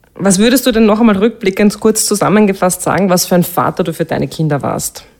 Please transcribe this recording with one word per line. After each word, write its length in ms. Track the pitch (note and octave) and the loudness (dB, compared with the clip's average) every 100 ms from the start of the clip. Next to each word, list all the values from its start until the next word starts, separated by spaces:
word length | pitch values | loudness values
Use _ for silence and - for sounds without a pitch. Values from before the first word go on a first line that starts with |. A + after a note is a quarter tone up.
| _ | _
Was 240 | - G3 F#3 | -4 0 2
würdest 260 | A#3 C4+ | 2 2
du 80 | C4 | 2
denn 140 | A3+ A3 | 2 2
noch 140 | G#3+ | 4
einmal 180 | A#3 G3 | 2 2
rückblickend 600 | A3+ A3+ F#3+ F#3+ G#3 - | 0 -2 -4 2 0 2
kurz 260 | A3 G#3+ - | 0 0 -2
zusammengefasst 720 | G#3 D3 G#3 G#3 F#3+ F3+ - | -2 0 2 2 2 -2 -2
sagen, 300 | D3 C#3+ G3 | -4 -2 0
was 160 | F3 - | 0 2
für 80 | |
ein 100 | F3+ | 0
Vater 400 | E3+ - D#3 E3 | 0 -2 -4 -2
du 80 | E3+ | -6
für 140 | D#3+ D#3+ | -4 -6
deine 200 | C#3 C#3+ | -4 -6
Kinder 360 | - D#3 C#3+ | -4 -2 -2
warst? 420 | B2 A2 - - - | -4 -6 -8 -12 -20